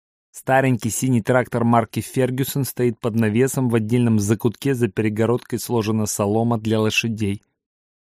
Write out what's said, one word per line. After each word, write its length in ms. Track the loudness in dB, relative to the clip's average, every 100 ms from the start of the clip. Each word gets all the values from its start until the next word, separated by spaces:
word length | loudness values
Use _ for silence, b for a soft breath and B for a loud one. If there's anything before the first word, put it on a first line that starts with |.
| _ _ _
Старенький 580 | -10 0 2 4 2 -2
синий 320 | -2 0 0
трактор 420 | 2 0 0 0
марки 380 | 2 2 2 -4
«Фергюсон» 640 | -4 -2 0 -2 -4 -4 -4
стоит 340 | -2 -2 -2
под 160 | -2 0
навесом, 540 | 2 2 0 0 0
в 60 | 0
отдельном 440 | 2 2 2 2
закутке 560 | 2 0 -2 -2 -2 0
за 120 | -2
перегородкой 720 | 0 -2 0 0 -2 -4 -8
сложена 460 | -4 -2 0 -2 -2
солома 520 | -2 0 0 0 -2
для 220 | 0 0
лошадей. 640 | 0 -2 -4 -4 -4 -6 _ _ _ _ _ _